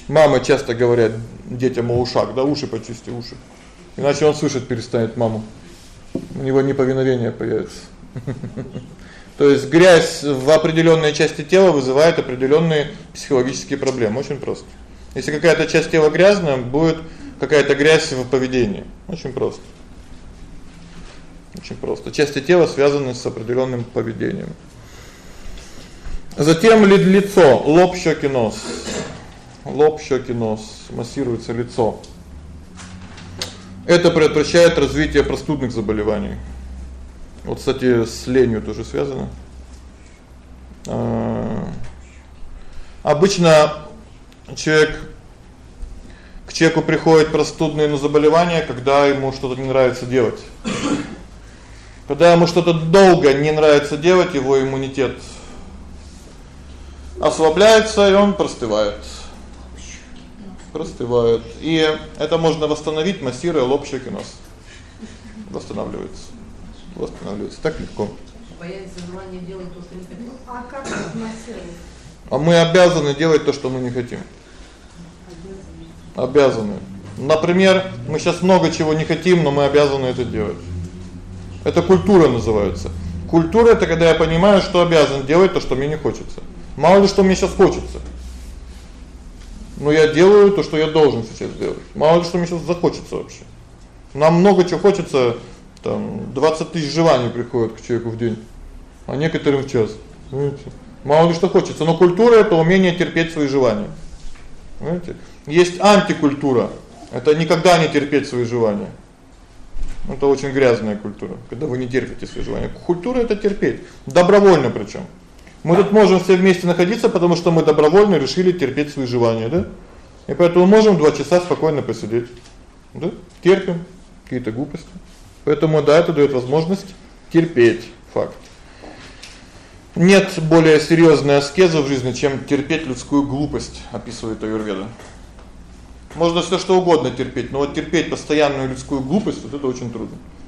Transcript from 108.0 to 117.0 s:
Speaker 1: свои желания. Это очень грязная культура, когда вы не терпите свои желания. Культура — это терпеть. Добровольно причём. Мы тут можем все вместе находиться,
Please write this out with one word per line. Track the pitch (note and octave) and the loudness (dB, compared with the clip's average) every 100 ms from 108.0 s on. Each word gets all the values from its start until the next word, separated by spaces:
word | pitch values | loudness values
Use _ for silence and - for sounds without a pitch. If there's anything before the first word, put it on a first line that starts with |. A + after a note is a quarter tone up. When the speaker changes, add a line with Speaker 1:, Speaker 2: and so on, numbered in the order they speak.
| C3 C#3+ - | 0 -2 -2
Speaker 1:
свои | B2 | -4
желания. | A#2 A#2+ A2 G2+ G2 - - _ _ - - - - - - - - | -4 0 0 -2 -8 -14 -20 _ _ -20 -20 -20 -10 -6 -4 -4 -8
Это | C3 C#3 | -2 0
очень | C3+ C#3 | 0 0
грязная | C3+ B2+ A2+ G#2+ G2+ | 2 2 2 -2 -6
культура, | G#2+ - F#2+ F#2 - | -8 -10 -12 -14 -14
когда | A#2 - | -10 -6
вы | B2+ | -6
не | B2+ | -4
терпите | B2 A2+ - - | -4 -4 -10 -12
свои | B2 | -10
желания. | A#2+ - A#2 - - | -8 -6 -8 -8 -6
Культура — | F3 B3 B3+ | -4 -4 -4
это | A#3 G#3 | -2 -2
терпеть. | G3+ G3 D#3 G#2 - - - | -4 -2 -4 -4 -12 -18 -2
Добровольно | D#3 F3+ G3+ G3 D#3+ B2 | 2 6 6 6 6 2
причём. | A2 G2+ - - - - - - - | -4 -8 -12 -16 -20 -20 -20 -20 -8
Мы | D#3 F3+ | 0 2
тут | F#3+ | 4
можем | G#3+ F#3+ F#3 | 4 6 4
все | F#3 F#3 | 4 4
вместе | F#3+ F3+ F3 | 4 2 0
находиться, | E3+ F3+ A#3 | 0 0 0